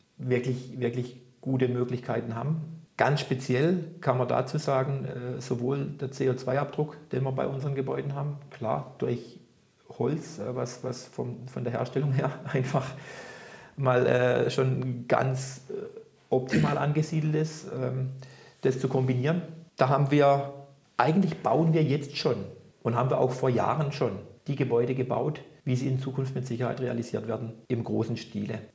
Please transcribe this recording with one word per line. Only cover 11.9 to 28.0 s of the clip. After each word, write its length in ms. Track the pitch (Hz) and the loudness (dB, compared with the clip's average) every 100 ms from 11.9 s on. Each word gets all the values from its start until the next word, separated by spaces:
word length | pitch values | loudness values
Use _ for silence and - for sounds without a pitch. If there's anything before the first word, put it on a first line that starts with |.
| 135 143 | 0 0
her 180 | 131 139 - | 2 0 -4
<laughs> 100 | - | -2
einfach 340 | 135 131 135 - - - - - - - - - - | -2 0 0 -2 -8 -14 -14 -16 -16 -18 -20 -14 0
mal, 280 | 127 123 123 | 4 4 6
äh, 460 | 123 123 123 120 | 4 4 4 2
schon 540 | 131 131 131 127 123 - | 2 2 2 -2 -4 2
ganz, 540 | - 131 131 - - - | 2 4 0 -6 -12 -10
äh, 40 | - - - - _ _ | -10 -10 -14 -20 _ _
optimal 480 | 131 127 156 151 139 | 2 4 2 4 2
angesiedelt 580 | 143 151 151 160 151 156 | 2 2 2 0 2 2
ist, 320 | 156 - - | 0 -4 -8
ähm, 360 | 131 127 131 131 - - - - - | -4 -2 -2 -4 -6 -14 -20 -20 -2
das 180 | 135 127 | 0 2
zu 100 | 131 | 2
kombinieren. 520 | 135 127 123 139 175 - - - - | 2 4 2 2 0 -2 -12 -16 2
Da 100 | 131 | 4
haben 240 | 139 139 | 6 6
wir, 420 | 147 139 139 139 - - - _ - | 6 8 6 2 -8 -18 -20 _ 2
eigentlich 400 | 131 190 175 - | 4 4 2 0
bauen 340 | - 131 165 | 2 4 4
wir 120 | 160 | 4
jetzt 340 | 127 139 - - | 4 2 -2 -2
schon 180 | 143 110 95 - - _ | 0 0 -4 -12 -20 _
und 120 | 117 120 | -2 2
haben 140 | 131 | 2
wir 100 | 135 | 2
auch 120 | 131 | 2
vor 180 | - 135 | 2 2
Jahren 440 | 113 98 139 143 | 4 2 2 0
schon 180 | - 120 95 - - - | 0 -2 -2 -10 -10 -6
die 100 | 135 | -2
Gebäude 360 | 127 117 131 | 2 2 2
gebaut, 460 | 131 131 113 147 151 - - | 0 0 0 -2 -4 -12 -8
wie 140 | 135 127 | -2 0
sie 100 | 131 | 0
in 120 | 131 | -2
Zukunft 360 | 135 135 131 131 | -2 -4 -4 -4
mit 100 | 127 | -4
Sicherheit 360 | 117 120 135 | -2 -2 -2
realisiert 480 | 123 117 117 110 110 | -2 -4 -4 -4 -4
werden, 240 | 110 113 - - | -4 -6 -10 -4
im 160 | 120 110 | -4 0
großen 320 | 107 | 0